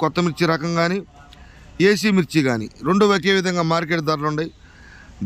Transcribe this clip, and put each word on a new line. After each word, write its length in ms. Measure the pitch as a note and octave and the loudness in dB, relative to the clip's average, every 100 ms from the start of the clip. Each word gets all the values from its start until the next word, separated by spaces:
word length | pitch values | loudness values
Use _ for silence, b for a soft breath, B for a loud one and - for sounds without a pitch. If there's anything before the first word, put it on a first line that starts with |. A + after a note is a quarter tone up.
కొత్త 160 | D#3 - F3 | -4 0 -2
మిర్చి 220 | C#3+ E3+ | 0 0
రకం 200 | E3 E3 E3+ | 0 -2 -2
కానీ, 180 | E3+ G3 - - - B B B B - F#3 | -2 -2 -8 -20 -20 B B B B 0 2
ఏసీ 220 | G#3 G#3 F#3+ | 2 2 2
మిర్చి 260 | D#3+ D#3+ C3 | 2 0 0
కానీ 180 | A#2 G#2+ - B2+ | -2 -4 -6 -2
రెండు 180 | G3 G#3 G3 | 2 4 2
ఒకే 180 | F3 G3 | 2 0
విధంగా 260 | F#3 F3 E3 | 0 -2 0
మార్కెట్ 320 | E3 D#3+ E3 D3+ | 0 0 -2 -2
ధరలు 200 | D3+ D3+ | -2 -2
ఉన్నాయి. 200 | D3+ E3 - B B B B B - | -4 -6 -10 B B B B B -6